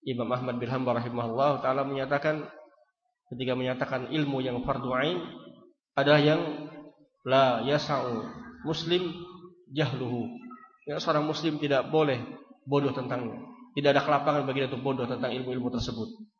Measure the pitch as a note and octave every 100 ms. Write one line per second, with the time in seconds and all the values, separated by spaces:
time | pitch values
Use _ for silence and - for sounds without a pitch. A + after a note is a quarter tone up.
0 | - B2 A2+ B2 B2+ B2 A#2 C3 B2+ A#2+
1 | A#2+ A#2+ A#2 A2+ C#3 C3+ C3 C3 C3+ C3+
2 | C3 C#3+ D3+ D#3 D3 - - _ _ _
3 | _ _ _ B2 B2+ B2+ B2+ B2+ C3 C3
4 | B2 D#3 C#3+ C3+ C3 B2 B2+ B2+ B2 B2+
5 | C#3+ F3 E3 - - - - _ _ -
6 | C#3 D3+ D3 D#3+ E3 - - - - -
7 | _ _ B2+ C3 C3+ A#2+ A#2 D3 C#3+ C#3+
8 | B2 A2+ G#2+ - - - D3+ D#3 D#3+ F3+
9 | F3 - - - - - - C#3 D3 B2+
10 | B2+ B2 A#2 - - - - _ - C3
11 | - D3+ D3+ D3+ D#3+ D3+ D3 C#3 B2 D#3
12 | D3+ B2 A2 - - - - C#3+ C#3+ C3+
13 | B2+ B2+ A#2 A2 - - - - C#3 C#3
14 | C3 C#3+ C#3 D3 C3+ C3 C3 B2 C3+ B2+
15 | A#2+ B2 B2+ B2 B2+ B2+ B2 A#2+ - A2+
16 | G#2+ - - _